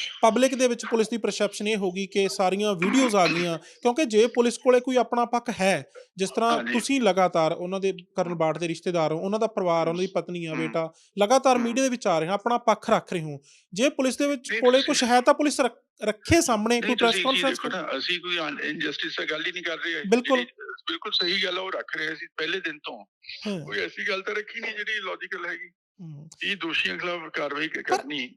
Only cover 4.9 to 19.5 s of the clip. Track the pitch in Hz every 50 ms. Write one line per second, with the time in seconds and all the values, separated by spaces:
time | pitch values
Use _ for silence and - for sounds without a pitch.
4.9 | 254 247 226 233 247 240 240 233 - 240 233 - 196 - 190 196 185 147 135 _
5.9 | - - - _ - 180 190 185 - 226 226 233 233 240 233 233 247 233 - -
6.9 | 277 269 240 196 180 190 185 175 - 170 160 156 170 170 180 180 190 196 185 196
7.9 | 190 190 175 _ - 185 180 170 175 160 160 156 151 160 175 160 165 - - 190
8.9 | 170 170 156 151 156 165 180 196 208 220 226 214 214 208 190 175 165 165 160 165
9.9 | 170 175 185 185 185 180 165 180 175 175 165 160 160 160 160 156 165 165 165 160
10.9 | - _ _ _ - 190 202 202 254 269 254 269 254 240 233 233 226 262 269 262
11.9 | 240 233 - 208 170 160 160 170 196 196 - 240 240 233 - 226 208 214 - -
12.9 | 226 175 - - 190 175 156 156 143 139 _ _ _ _ _ - 185 180 247 302
13.9 | 302 - 262 262 240 - 294 285 285 247 - - 214 226 254 247 247 269 262 -
14.9 | 285 - 254 226 247 247 247 302 285 285 294 294 - - 262 190 - _ _ _
15.9 | _ - 226 214 208 - - - 311 339 - - 233 208 214 226 240 240 - 208
16.9 | 247 214 247 233 196 190 180 262 269 - 262 262 - - - 240 - 180 156 -
17.9 | 131 135 131 - 175 170 160 180 175 175 160 147 143 - 139 147 156 165 156 151
18.9 | 143 - 170 160 - - 175 147 156 156 160 170